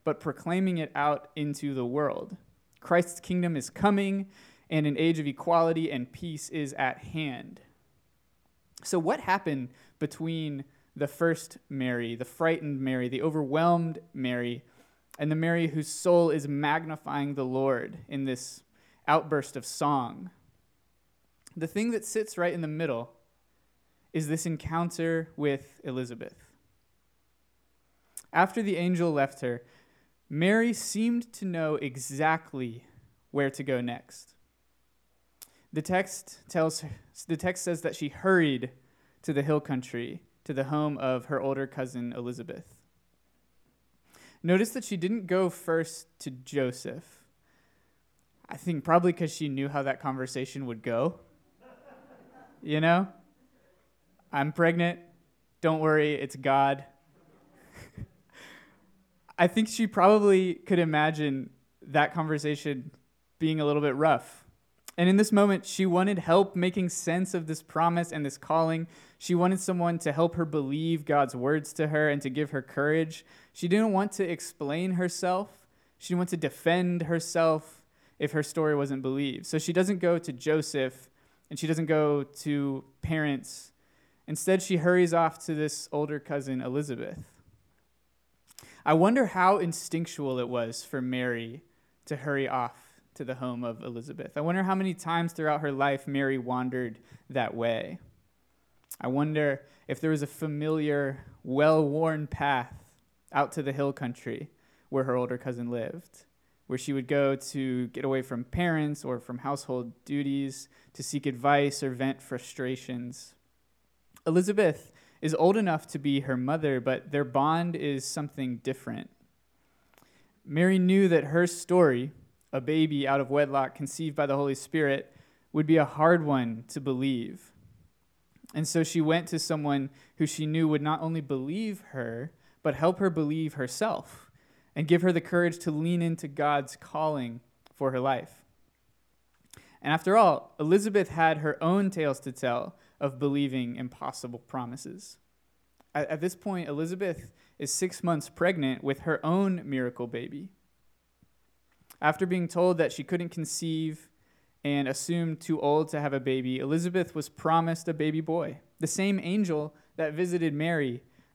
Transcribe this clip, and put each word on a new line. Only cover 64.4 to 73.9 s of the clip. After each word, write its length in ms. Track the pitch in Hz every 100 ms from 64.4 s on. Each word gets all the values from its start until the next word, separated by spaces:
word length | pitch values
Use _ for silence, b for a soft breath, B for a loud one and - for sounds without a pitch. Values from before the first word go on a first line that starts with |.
| - _ _ _ - -
And 100 | 180
in 60 | 196
this 140 | 208
moment, 340 | 202 202 185 -
she 180 | -
wanted 340 | 190 175 196 180
help 380 | 165 180 196 180
making 320 | 185 190 175
sense 460 | - 170 175 190
of 120 | 180 156
this 160 | 156
promise 480 | - 160 170 170 170
and 140 | 156
this 140 | 139 -
calling. 480 | - 160 160 160 165 B B B
She 160 | -
wanted 260 | 175 180 190
someone 380 | 190 180 170 170
to 140 | 156
help 240 | 139 170 170
her 100 | 160
believe 580 | 151 135 151 165 160
God's 320 | 151 143 131 123
words 380 | 127 156 147
to 140 | - 156
her 200 | 151 151
and 140 | 143
to 80 | 135
give 220 | 135 147
her 100 | 139
courage. 640 | - - 147 160 160 160 b b b
She 160 | - 175
didn't 240 | 208 220